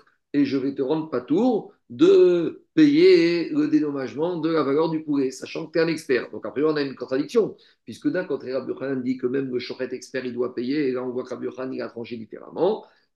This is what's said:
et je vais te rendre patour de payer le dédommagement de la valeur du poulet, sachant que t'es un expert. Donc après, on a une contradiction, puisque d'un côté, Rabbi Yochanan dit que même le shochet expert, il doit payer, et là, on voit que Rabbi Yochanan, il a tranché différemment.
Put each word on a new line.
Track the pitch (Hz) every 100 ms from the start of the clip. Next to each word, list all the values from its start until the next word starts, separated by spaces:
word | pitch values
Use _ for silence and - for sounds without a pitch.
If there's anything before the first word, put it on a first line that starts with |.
| _ _ _
et | 143
je | 131 135
vais | 135 135
te |
rendre | 131 160 156
patour | 123 - 165 254 214 - _ _
de | 120 170 190 185 175 160 - _
payer | - 151 147 185 180 170 170 156
le | 147 147
dédommagement | 151 151 139 127 117 170 175
de | 156
la | 160
valeur | 135 139 165
du | 160
poulet, | 156 143 131
sachant | 131 131 156 160
que |
t'es | 170
un | 165
expert. | 156 - 120 -
Donc | 104 107
après, | 117
on | 156 151
a |
une | 139
contradiction, | 123 120 135 151 233 170 - _ _
puisque | - 110 151
d'un | 165
côté, | 180 135 120
Rabbi | 131 117
Yochanan | 123 131 131
dit | 123 127
que | 123
même | 139 135
le | 123
shochet | - 123 127
expert, | 123 - 131
il | 127
doit | 120 123
payer, | - 123 147 139
et |
là, | 127
on | 127
voit | 123
que | 127
Rabbi | 120 123
Yochanan, | - 131
il | 127
a | 117
tranché | 117 117 117
différemment. | 110 - - 82 170 220 - _ _